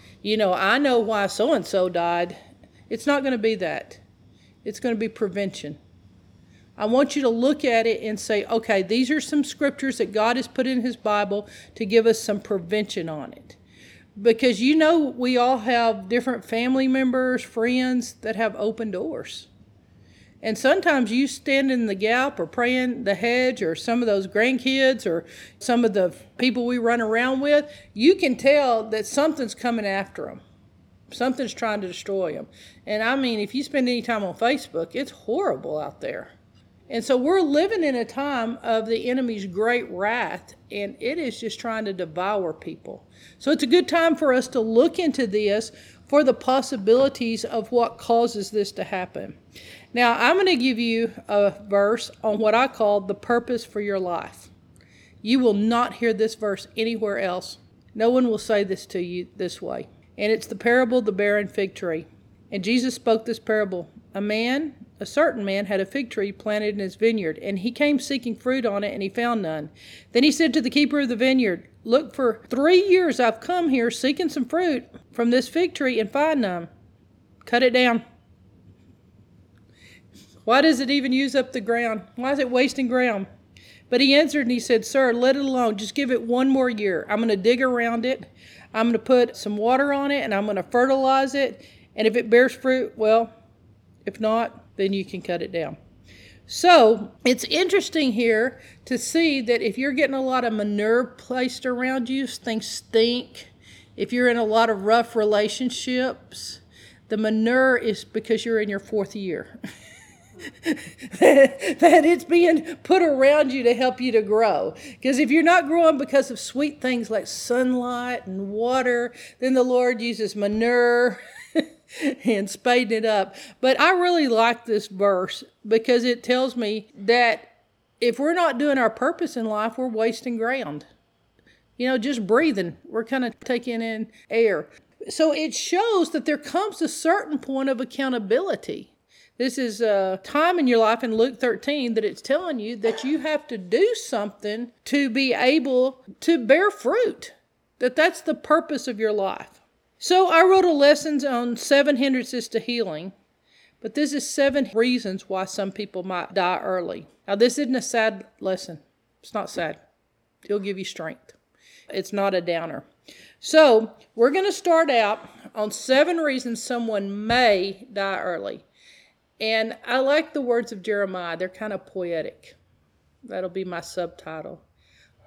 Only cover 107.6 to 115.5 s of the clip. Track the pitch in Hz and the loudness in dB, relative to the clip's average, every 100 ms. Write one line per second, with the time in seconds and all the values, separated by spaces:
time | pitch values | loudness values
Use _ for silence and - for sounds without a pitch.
107.6 | 262 240 233 196 - 220 220 220 240 220 | 4 4 0 -4 -6 -8 -2 -2 0 -2
108.6 | 208 196 - 214 196 208 190 156 - - | 0 -4 -4 -4 -4 -6 -6 -6 -10 -16
109.6 | - - - - - - _ - - - | -18 -18 -20 -20 -20 -20 _ -20 -20 -8
110.6 | 330 - - - 262 - - 277 262 - | -4 -4 -8 -18 -18 4 6 8 6 4
111.6 | 370 - 330 320 302 349 - 339 349 311 | -6 4 6 8 6 2 2 4 4 2
112.6 | 330 320 - 370 339 262 269 302 269 262 | -2 -12 0 2 4 4 4 4 2 2
113.6 | 240 233 254 247 254 220 202 214 220 156 | 0 2 0 0 0 0 2 2 2 0
114.6 | 95 - - - 254 262 247 311 320 | -2 -6 -18 -4 -2 2 4 4 6